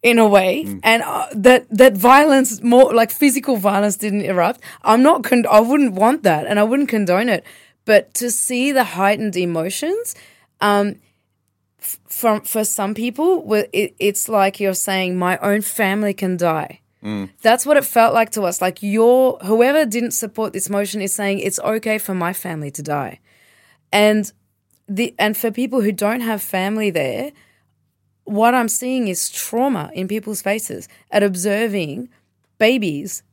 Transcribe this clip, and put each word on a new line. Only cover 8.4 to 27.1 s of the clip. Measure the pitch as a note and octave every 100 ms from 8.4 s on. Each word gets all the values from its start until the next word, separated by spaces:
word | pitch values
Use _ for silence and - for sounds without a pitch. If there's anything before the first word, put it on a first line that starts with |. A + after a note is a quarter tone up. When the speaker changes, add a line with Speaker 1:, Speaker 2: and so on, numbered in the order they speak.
| - B3 C4
Speaker 1:
the | C4+
heightened | A3+ E3+ G3 G#3 A3 F3
emotions, | F3 E3 E3 - D4+ G4+ A#4 - - _ _ _
um, | G#3 G3+ G3+ - _ _ _ _ _ _ _ _
f-, | - - _
from, | - A#3 G#3+
for | - A#3 G#3+
some | - G3
people, | G#3+ A#3+ B3 D#4+ F#4
wi-, | G#3+ G#3+ G#3+
it, | - G#3 _
it's | G#3 G3 -
like | A3 G3 G3
you're | G3
saying, | F#3 - F#3+ F#3 F3+
"My | F3+ F#3
own | G3+ G#3
family | G#3 - G3+ G3+ G#3
can | G3 F#3+ F3+
die." | E3+ D#3+ - - _ _
Speaker 2:
Mm. | G#2 G#2+ G2 _
Speaker 1:
That's | A3+ B3 C#4
what | D4
it | C4+
felt | A#3+ A3+
like | A3+ A3+
to | -
us. | F#3+ -
Like, | F#3 F3+
your, | G3+ G#3+ A#3 B3+ C4 -
whoever | F#3+ A3 B3 D4 D4
didn't | A3+ A#3
support | - A3 A3 G3
this | G3 F#3+
motion | G3+ G3+ G#3
is | G3 -
saying, | G3+ G3
"It's | G3 G3
okay | - A3 A3 G#3+
for | -
my | F#3 E3+
family | F#3+ F3+ D#3+ D3
to | C#3
die." | D3+ D3 B2+ - _ _ _ _ _ _ _
And | G3+ G#3+ G#3+ G#3 _ _ _ _ _ _
the, | G3 A#3+ -
and | G#3 G#3+
for | A#3
people | A3 B3 B3+
who | G#3
don't | G3 G#3 A#3+
have | A#3 G#3+
family | - F#3+ F#3+ A3 G#3+
there, | E3+ C3+